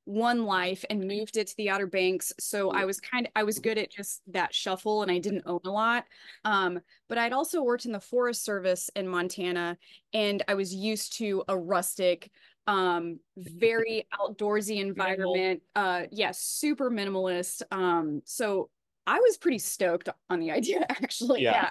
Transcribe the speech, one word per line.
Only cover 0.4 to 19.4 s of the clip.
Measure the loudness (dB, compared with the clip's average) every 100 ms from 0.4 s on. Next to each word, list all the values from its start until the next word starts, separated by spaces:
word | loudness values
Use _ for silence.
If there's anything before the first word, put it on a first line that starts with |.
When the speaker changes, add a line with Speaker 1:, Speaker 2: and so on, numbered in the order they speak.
| 2
Speaker 1:
life | 2 0 -2 -4
and | -2 -2
moved | -4 -2 -4
it | -4
to | -2
the | 0
Outer | 0 0
Banks. | 2 2 2 -2 -6
So | -4 0 0
Speaker 2:
Yeah. | 2
Speaker 1:
I | 0
was | -2
kind, | -4 -4 -2 0
I |
was | 0 0
good | -2 -2
at | -4
just | -8 -10 -12 -6
that | -2 -2
shuffle | -2 -2 -2 0 0
and | 2
I | 0
didn't | -2 -4 -4
own | -4 -2
a |
lot. | 0 2 0 -4 -14 -20 -6 0
Um, | 2 2 -2 -8 _ -4
but | 0
I'd | 0
also | 0 0 0
worked | 2 0 -2
in |
the | -8
Forest | -2 0 2 0 -2
Service | 0 2 0 -2 -4
in | -2
Montana | -2 -2 -2 -2 -2 -2 -6 -14 -20 _
and | -2 0 0 0
I | 0
was | -2
used | -2 -2 -2 -4 -4
to | -2 -2 0
a | -2
rustic, | 0 0 0 0 2 0 -4 _ _ _ 0
um, | 2 4 2 -2 -8 -14 -18
very | -16 2 2 4 0 -2 -4
Speaker 3:
<laughs> | -4
Speaker 1:
outdoorsy | -4 -2 0 0 0 -2
Speaker 3:
Minimal. | -2
Speaker 1:
environment. | 0 0 0 2 2 2 -2 -2 0
Uh, | 2 0 -2
yeah, | -2 -2
super | -2 -6 -2 0 2 0
minimalist. | 0 0 0 0 0 -2 -8 -6
Um, | 0 2 2 2 -4
so | -6 -2 0 0 -2 _ _ _ 0
I | 6
was | 6
pretty | 4